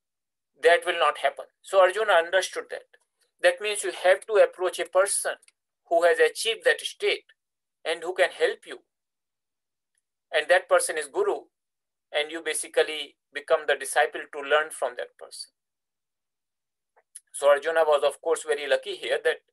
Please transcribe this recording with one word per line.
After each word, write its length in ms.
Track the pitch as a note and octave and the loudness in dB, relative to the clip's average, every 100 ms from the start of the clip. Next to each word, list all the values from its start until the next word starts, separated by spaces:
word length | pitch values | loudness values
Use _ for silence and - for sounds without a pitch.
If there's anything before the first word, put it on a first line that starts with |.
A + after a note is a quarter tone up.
| _ _ _ _ _ C#3+ | _ _ _ _ _ _
That 220 | D#3+ F3 F3 | 2 2 2
will 100 | E3+ | 0
not 220 | D3+ - | 0 2
happen. 260 | C3+ - - _ | -2 -4 -16 _
So 200 | - F#3+ | -2 4
Arjuna 320 | F#3 F#3+ G#3+ | 4 4 2
understood 520 | F3 E3+ F#3 - - - | 2 2 -2 -2 -8 -10
that. 260 | - _ _ _ _ _ _ | -14 _ _ _ _ _ _
That 200 | F3 F3+ | 0 0
means 220 | G#3 G#3 | -4 -6
you 80 | F#3+ | -6
have 340 | - F3+ G3 - | -2 2 2 2
to 80 | |
approach 460 | G#3 E3+ - F3+ - | 4 4 2 -6 -4
a 60 | E3 | -2
person 480 | F#3 G3 - F3+ - _ _ _ _ - | 0 0 -2 -6 -10 _ _ _ _ -2
who 140 | E3+ | 2
has 140 | E3+ D#3+ | 4 4
achieved 480 | D#3 - A3 A3 E3+ | 2 0 -6 -2 0
that 160 | D3 | 0
state 440 | - - G3+ - _ _ _ _ _ _ - | -4 -6 -4 -4 _ _ _ _ _ _ -8
and 160 | E3+ | -8
who 140 | E3 F#3 | -6 0
can 160 | E3+ | 0
help 340 | - E3+ A3+ F3 | 0 -4 -4 -12
you. 140 | B2+ _ _ _ _ _ _ _ _ _ _ _ _ _ _ _ | -20 _ _ _ _ _ _ _ _ _ _ _ _ _ _ _
And 140 | D#3 D3+ | -4 2
that 220 | F#3 - | 2 4
person 280 | F3+ F3 D#3+ | 2 2 -6
is 100 | C#3+ | -6
Guru, 340 | D#3+ G3+ D#3+ - _ _ _ _ _ _ | -2 -2 -2 -6 _ _ _ _ _ _
and 200 | D3 D3+ | -6 -4
you 100 | E3 | -6
basically 760 | D#3+ D3+ D#3+ E3 D#3 D#3 C#3+ _ _ | -6 -6 -4 -2 -2 -2 -12 _ _
become 320 | C#3+ - D#3 D3+ | -10 -2 -2 0
the 80 | C#3 | -2
disciple 460 | - D3+ D3+ E3+ D3 | -2 0 0 -2 -12
to 60 | D3+ | -8
learn 300 | C#3 D3 D#3 | 0 0 0
from 240 | - C3 B2 | -4 -6 -6
that 200 | - _ | -12 _
person. 320 | - - - _ _ _ _ _ _ _ _ _ _ _ _ _ _ _ _ - _ | -20 -20 -20 _ _ _ _ _ _ _ _ _ _ _ _ _ _ _ _ -20 _
So 160 | - C#3+ | -2 2
Arjuna 340 | C#3 D#3 E3 D#3 | 2 2 0 2
was, 180 | C#3+ | 2
of 180 | C#3+ - | 2 -2
course, 220 | E3 D3+ | -4 -4
very 240 | D#3 D3 C#3 | -2 -4 0
lucky 280 | C3 G3+ F3 | -2 -2 -10
here 240 | A#2+ D3 | -4 -2
that 160 | D#3+ - _ | -2 -4 _